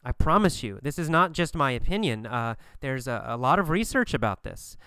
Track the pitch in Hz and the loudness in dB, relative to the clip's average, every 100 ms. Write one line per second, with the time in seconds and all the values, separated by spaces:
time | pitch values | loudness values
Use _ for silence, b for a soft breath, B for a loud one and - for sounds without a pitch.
0 | 123 - 156 180 202 - 113 98 135 - | -6 -2 4 6 4 0 -8 -6 -6 -4
1 | 156 160 180 160 165 165 139 120 - 196 | 2 4 4 2 -2 0 0 2 0 2
2 | 196 110 110 120 117 113 b b 139 131 | 0 -2 -4 -4 -4 -6 b b -6 -6
3 | 123 117 - 120 131 185 165 175 226 262 | -4 -6 -6 -2 2 4 4 0 0 0
4 | 240 139 110 95 - 78 - - | 0 0 -2 -2 -10 -14 -16 -20